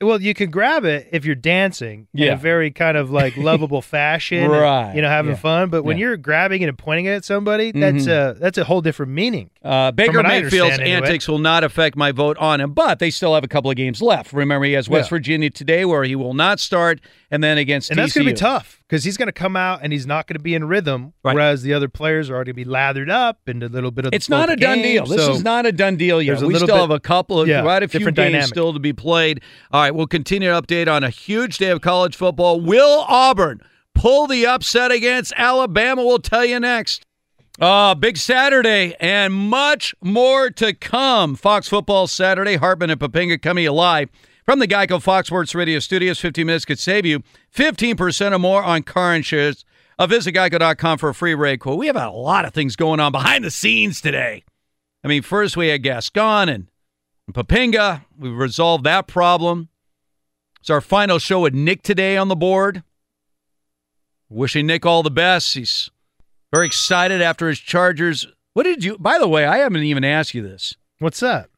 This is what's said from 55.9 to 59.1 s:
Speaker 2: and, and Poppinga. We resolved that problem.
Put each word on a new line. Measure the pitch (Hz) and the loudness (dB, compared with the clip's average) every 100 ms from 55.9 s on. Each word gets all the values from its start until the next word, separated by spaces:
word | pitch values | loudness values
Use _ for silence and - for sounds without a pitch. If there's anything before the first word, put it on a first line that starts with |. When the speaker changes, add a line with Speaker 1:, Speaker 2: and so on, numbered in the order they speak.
| 120 - 202 220 208 180 | -6 -4 -2 0 2 0
Speaker 2:
and, | 110 90 _ _ _ _ _ - | -2 -8 _ _ _ _ _ -12
and | |
Poppinga. | 123 - 214 247 220 202 156 - - | -8 -2 0 2 2 0 -2 -10 -14
We | 131 | -10
resolved | 120 131 135 170 165 | -4 -4 0 2 2
that | 143 185 | 2 0
problem. | - | 0